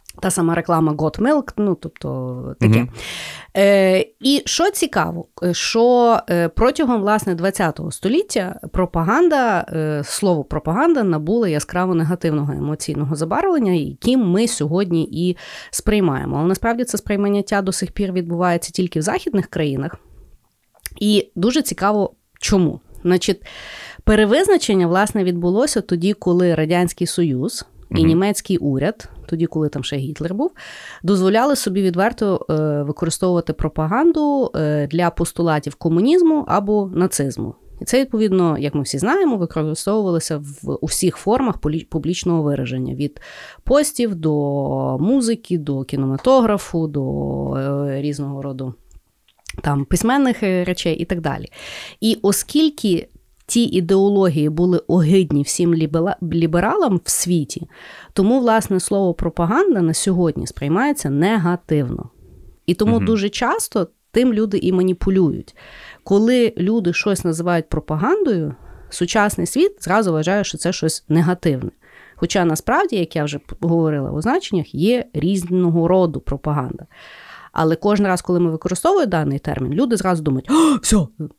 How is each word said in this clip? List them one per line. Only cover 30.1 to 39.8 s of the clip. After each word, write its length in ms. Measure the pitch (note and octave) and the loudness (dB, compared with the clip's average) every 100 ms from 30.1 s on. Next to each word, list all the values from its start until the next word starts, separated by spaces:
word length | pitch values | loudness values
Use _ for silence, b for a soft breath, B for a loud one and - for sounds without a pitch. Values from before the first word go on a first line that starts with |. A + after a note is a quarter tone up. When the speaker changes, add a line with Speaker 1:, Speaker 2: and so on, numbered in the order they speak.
| D3+ E3 | -6 -6
Speaker 1:
був, 160 | G3 D#4+ B B B B B | -4 -4 B B B B B
дозволяли 540 | E3 G3 F#3 G#3+ C4+ C#4 | 0 2 4 4 2 0
собі 260 | G#3+ F#3+ | 0 0
відверто, 640 | F#3+ E3+ G#3 A#3 G#3 F3+ - | 0 2 0 0 0 0 0
е, 320 | D#3 D#3 D3 | 0 0 -2
використовувати 680 | C#3+ D3+ D#3+ - F#3 F3 E3 | -4 -2 -4 0 0 0 -2
пропаганду, 1000 | D#3 D#3 - D#3 A3 E4 D#4+ D4 C#4+ B3 | -4 -4 -2 -2 2 2 2 0 0 0
е, 320 | - D3+ D3+ C#3+ | 0 0 0 0
для 240 | E3 F3 | 0 0
постулатів 640 | E3 E3+ - E3+ D3+ D3 | 0 -4 0 0 0 -2
комунізму 680 | - E3+ E3 A3+ F4+ E4 D#4 - | -4 0 2 4 4 4 2 0
або 420 | F#3+ G3+ G#3+ G3 | -2 2 0 0
нацизму. 600 | F3+ F#3 - C#3 - A#2+ - - - | 0 0 0 -4 -4 -8 -10 -20 -12
І 40 | |
це, 160 | - B3 | -2 0
відповідно, 580 | C4+ A3 G#3+ F#3 E3+ D3+ | 0 0 2 4 2 0
як 160 | C#3+ | -2
ми 80 | D3 | -2
всі 160 | C3+ C#3+ | -4 -2
знаємо, 380 | F#3+ F#4 F4 A3+ | 0 2 2 0
використовувалося 1000 | E3+ D#3+ D#3 D#3+ | -2 -2 -4 -4